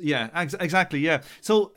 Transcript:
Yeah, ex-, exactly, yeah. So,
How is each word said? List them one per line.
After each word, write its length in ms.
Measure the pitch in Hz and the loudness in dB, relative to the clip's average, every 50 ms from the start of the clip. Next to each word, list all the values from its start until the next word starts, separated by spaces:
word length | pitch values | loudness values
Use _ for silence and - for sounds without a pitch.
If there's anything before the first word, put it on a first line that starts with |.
Yeah, 280 | 170 147 143 123 113 113 - | -4 -2 -2 -2 -2 -4 -4
ex-, 220 | 175 175 135 196 190 | -4 -4 -4 -4 -6
exactly, 400 | 180 151 180 185 175 - 151 139 | -4 0 0 0 0 0 -2 -2
yeah. 220 | 147 165 156 131 - - - - | 0 0 0 0 -2 -8 -18 -10
So, 320 | - - 220 214 202 - - | 0 2 2 2 2 0 -4